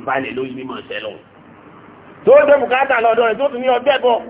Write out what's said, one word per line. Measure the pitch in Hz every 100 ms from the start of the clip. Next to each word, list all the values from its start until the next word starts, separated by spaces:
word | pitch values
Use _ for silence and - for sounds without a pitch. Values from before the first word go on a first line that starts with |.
balẹ̀ | 120 135 131
lórí | 120 131
mímọ̀ | 127 127 120
ṣẹ́ | - 104
lọ. | 107 85 - - - - - - - - - -
Tó | - 277
dé | 294 285
bùkátà | 233 254 269 247
lọ́dọ̀ | 226 226 233
rẹ̀ | 220
tó | 277
tún | 240
ní | 254
ọbẹ̀ | 240 262 269
bọ̀. | 247 226 -